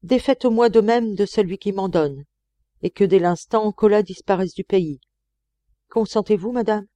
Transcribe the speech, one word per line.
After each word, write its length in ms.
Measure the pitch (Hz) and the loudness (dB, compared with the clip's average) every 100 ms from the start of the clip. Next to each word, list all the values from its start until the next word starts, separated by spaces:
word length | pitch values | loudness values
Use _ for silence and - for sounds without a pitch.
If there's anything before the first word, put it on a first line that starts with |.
Défaites-moi 640 | 170 254 - 262 254 226 240 | 0 0 0 0 0 2 4
de 120 | 220 | 4
même 320 | 208 240 226 | 2 0 0
de 100 | 196 | -4
celui 320 | 202 - 190 190 | -4 0 -2 -4
qui 160 | 202 | -4
m'en 160 | 196 190 | -2 0
donne, 360 | 175 147 139 143 _ _ _ _ _ | 0 -2 -4 -18 _ _ _ _ _
et 80 | 175 | -10
que 140 | - | -2
dès 160 | 196 185 | 2 4
l'instant 520 | 175 170 - 220 214 | 2 -2 -2 -2 -2
Colas 300 | 202 214 208 | 0 2 2
disparaisse 500 | 208 190 - 190 185 | 0 -8 -4 -2 -2
du 120 | - | -6
pays. 360 | 185 196 165 139 _ _ _ _ _ _ _ _ _ | -2 -2 -2 -8 _ _ _ _ _ _ _ _ _
Consentez-vous, 640 | - 214 220 202 214 196 | -4 -2 -2 0 -2 -2
madame ? 340 | 247 220 214 202 | -4 -2 -2 -6